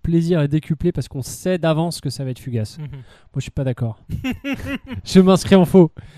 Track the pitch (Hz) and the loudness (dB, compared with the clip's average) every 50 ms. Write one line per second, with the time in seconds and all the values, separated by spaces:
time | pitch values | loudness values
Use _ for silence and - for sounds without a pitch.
0 | - 170 170 170 165 165 180 156 147 143 151 156 - - 160 - 170 175 - 147 | -4 0 0 0 2 2 0 0 0 0 0 -2 -2 -2 -6 -2 -2 -4 -2 -4
1 | 127 - - 139 123 - - - - 185 185 175 160 165 156 156 170 175 156 - | -8 -8 -8 -10 -10 -10 -12 -8 -4 -4 -4 -2 0 0 0 0 -2 -4 -6 -6
2 | - 139 - - 135 131 123 - - 131 120 113 107 - - - 151 123 139 135 | -8 -8 -8 -6 -8 -8 -8 -10 -10 -6 -6 -4 -6 -6 -10 -14 -14 -14 -14 -18
3 | 123 - - _ _ _ - 139 - - - 147 135 131 120 - 123 113 107 _ | -20 -20 -20 _ _ _ -10 -10 -10 -8 -8 -6 -4 -4 -4 -4 -6 -6 -6 _
4 | - - - - - 262 - - - 277 269 - - 269 277 - _ 269 240 - | -12 -12 -10 -8 -6 -8 -8 -8 -6 -8 -8 -8 -8 -10 -10 -10 _ -12 -14 -14
5 | - - - 190 185 190 190 175 - - 196 190 170 - - 190 170 156 _ - | -8 4 4 6 6 6 4 2 4 4 4 4 4 6 6 6 6 6 _ -10
6 | - - - | -20 -20 -20